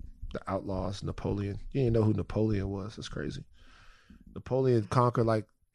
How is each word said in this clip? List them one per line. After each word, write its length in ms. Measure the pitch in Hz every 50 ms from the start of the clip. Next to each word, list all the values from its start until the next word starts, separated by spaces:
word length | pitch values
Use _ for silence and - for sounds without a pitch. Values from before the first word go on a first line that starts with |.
| - - - - - -
The 100 | - - - -
Outlaws, 540 | 95 95 98 98 95 92 92 92 98 98 -
Napoleon. 560 | 90 87 - - 92 104 101 101 101 98 - - - -
You 80 | 135
didn't 120 | 131 117 113
know 100 | 113 107
who 100 | 107 104
Napoleon 560 | 98 87 - - 107 110 110 107 98 95 98
was. 260 | 98 98 98 - -
That's 140 | - - -
crazy. 340 | - - 73 - - - - - - - - - - - - - - - _ - - - - - -
Napoleon 540 | - - - 123 131 131 131 123 113 104 -
conquered, 360 | - 131 123 123 117 135 113
like, 180 | 113 110 110 101 _ _ _ _ _